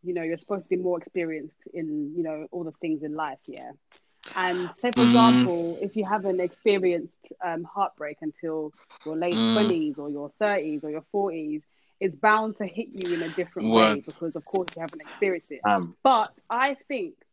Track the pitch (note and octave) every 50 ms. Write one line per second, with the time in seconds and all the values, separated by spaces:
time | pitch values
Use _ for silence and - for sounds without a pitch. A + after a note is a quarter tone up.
0 | _ F3 F3+ F3 E3 D#3+ E3 E3 - _ G#3 G3 E3+ _ F#3 F3+ F3+ F3+ F3 E3+
1 | E3 - _ F#3+ E3+ E3 D#3+ D#3 C#3 D#3 _ _ _ - - F3 D#3+ D#3 D3+ D3+
2 | D3 C#3+ D#3 F3 E3 D#3+ D#3 D3+ D#3 - - F3+ E3+ D#3+ D3+ _ - E3 D#3 D3
3 | D3 D3+ D3+ D#3 D#3 D3 C3+ - _ - - C#3 B2+ B2 - _ _ _ _ -
4 | _ _ _ _ - - - F#3+ F#3 F#3 F3+ F3+ F3+ F3 - - - A#3+ A#3+ B3
5 | B3 A#3+ A#3+ A#3+ A#3 A#3 A#3+ B3+ B3 - F3 E3+ E3+ E3+ E3 - - G3+ - A3
6 | G3+ F#3+ G3+ G#3+ F#3+ G3 F#3 F#3 F3+ F3+ - _ _ A3 G3+ G3 F#3 F3+ F3 E3+
7 | - - _ _ _ - - _ - F3+ E3 E3 E3+ D#3+ - G3+ G3 - - _
8 | D3+ D3 D3+ _ - D#3 D3 _ - E3 D#3+ D#3+ D#3 D3+ - _ - _ - -
9 | - D#3 D#3 D#3+ F3 F3 F3 A3 A3+ A3+ A3+ A3 G#3+ G#3+ F#3 E3 D#3 D3+ C#3 D3
10 | C#3+ D3 C#3+ D3 C#3+ D3 _ _ G#3+ G#3 G3+ G3 D3 D#3 D3+ D3 C#3+ D3+ D3+ D#3
11 | D#3 _ - G3+ G3 G3 E3 E3 D#3 D3+ D3+ D3+ - _ _ _ _ _ _ _
12 | G3 G3 D#3 C#3 - G#3+ G#3+ A3 A3 A3 G#3 - G#3 F#3 - G#3+ A#3 - - -
13 | F#3 F3 F3 E3 E3 E3 D#3+ - F3+ F3 _ - - A2 A2+ A2+ A2 A2 G#2+ -
14 | - - D3 - E3+ E3 D3 D#3 C#3+ - - G3 F3+ E3+ - E3+ E3 D#3 - D#3+
15 | D3+ - - - G#3 G3 F#3 E3+ _ _ D#3 C3 - - G#3 G3 F3+ E3+ E3+ _
16 | _ C4+ C4 A3+ A3 - _ _ _ _ A3 A#3+ C4 C#4 C#4 C4+ _ _ C#4+ B3+
17 | G3 D#3+ - _ _ _